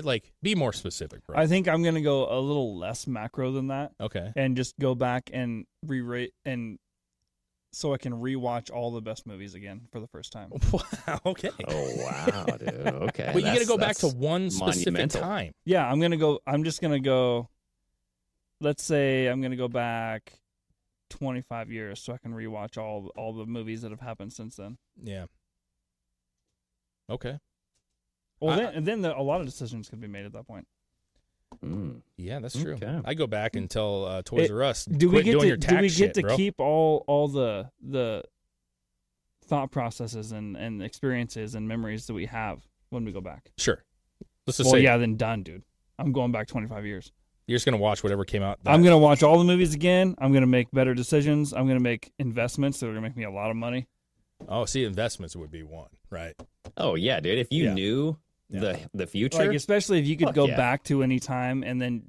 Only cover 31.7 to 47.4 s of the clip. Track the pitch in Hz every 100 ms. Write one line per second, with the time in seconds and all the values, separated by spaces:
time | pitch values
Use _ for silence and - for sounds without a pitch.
31.7 | 95 85 60 _ - 90 135 117 131 151
32.7 | 147 107 160 - 160 131 107 110 - 92
33.7 | 110 107 98 95 92 - 120 160 107 139
34.7 | 113 - 147 175 190 214 185 185 135 -
35.7 | 180 196 160 196 196 104 135 202 - 135
36.7 | 156 160 156 - 143 147 139 120 101 131
37.7 | - 131 131 117 104 - _ _ _ _
38.7 | _ _ _ _ _ _ _ _ 143 135
39.7 | 143 117 - 113 113 107 107 104 95 113
40.7 | 104 101 - 139 123 117 113 107 110 110
41.7 | 113 113 110 - 107 107 117 107 73 -
42.7 | _ _ 120 110 95 92 71 - - -
43.7 | 90 _ _ _ _ - _ - 127 131
44.7 | 127 135 120 120 110 113 110 85 90 -
45.7 | _ _ - 143 131 123 113 107 120 107
46.7 | 107 104 98 - _ _ _